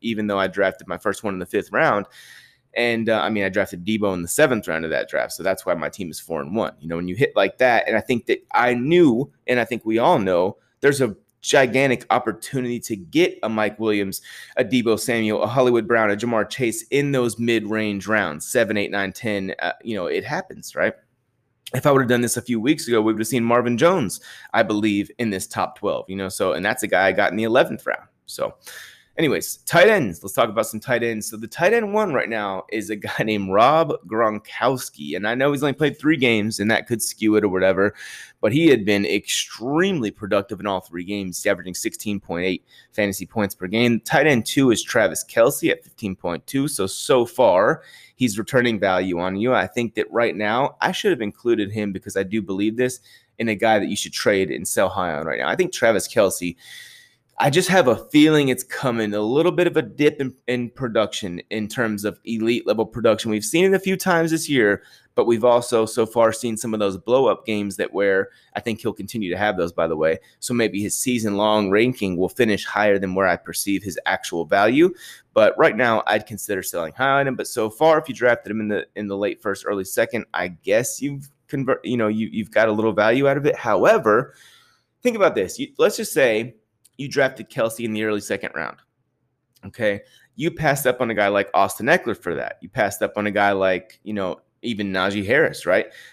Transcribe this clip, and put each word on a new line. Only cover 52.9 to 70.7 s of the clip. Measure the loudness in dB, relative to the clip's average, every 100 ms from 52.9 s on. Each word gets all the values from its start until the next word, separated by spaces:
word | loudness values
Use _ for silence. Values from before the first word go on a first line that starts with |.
| -4 _ -20 _ -6
in | -4
a | 0
guy | 2 2
that | 2
you | -4
should | -6
trade | -2 0 2 0
and | -4 -4
sell | 0 0
high | 0 -4
on | -4 -4
right | -4
now. | -2
I | -2
think | -2
Travis | 0 2 2 0
Kelce, | 2 2 0 -6 -8 -14 -20 -20 -20 _ _ _ -2
I | 0
just | 2 2
have | 4 4
a | 2 2
feeling | 6 6 6 2
it's | -2
coming. | -6 -6 -2 -2 -2 -2
A |
little | 0 2 2
bit | 2 0
of | 0
a |
dip | -2 0 2 2
in, | -4 -8 -6
in | -4 -4
production, | -6 -4 0 0 -2 -8 -10 -8
in | -6 -6
terms | -4 -4 -2 -4
of | -6 -6
elite | -2 0 0 0
level | 0 -2
production. | 0 2 2 0
We've | -4
seen | 0 2 4
it |
a | 2
few | 0 -2
times | 2 2 2
this | -2 0
year, | 2 4 2 -4 -20 _ 0
but | 2
we've | 4
also | 4 4 4 0 2
so | 0 0
far | 4 2
seen | 2 -4 -6
some | -4 -2
of |
those | -2 -2
blow | 0 2 4
up | 0 -2
games | -4 -4 -4
that | -4
where | 0 2 2 0 -6 _
I | -8
think | -6 -4
he'll | -4
continue | -6 -8 -6 -4
to | -2
have | 0 0
those, | -2
by | 0 -2
the | 0
way. | 0 0 -6 _
So | -4
maybe | 0 0